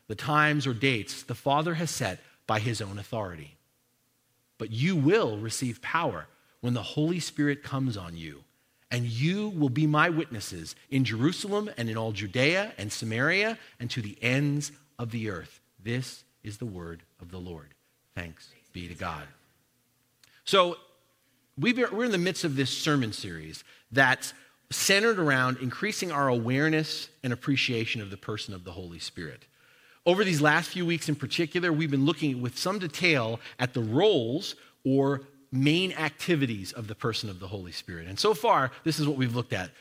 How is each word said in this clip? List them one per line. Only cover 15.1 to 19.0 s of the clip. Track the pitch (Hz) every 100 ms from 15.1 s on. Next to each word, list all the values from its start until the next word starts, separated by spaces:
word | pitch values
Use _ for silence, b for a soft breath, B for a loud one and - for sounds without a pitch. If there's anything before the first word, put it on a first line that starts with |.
the | 117 107
earth." | 87 78 - _ _
This | 101 123 127 - _ _
is | 107 101
the | 120
word | 90 85 82 _ -
of | 85
the | 92
Lord. | 90 80 73 _ _ _ _
Thanks | 90 85 80 - _ _
be | 92 87
to |
God. | 78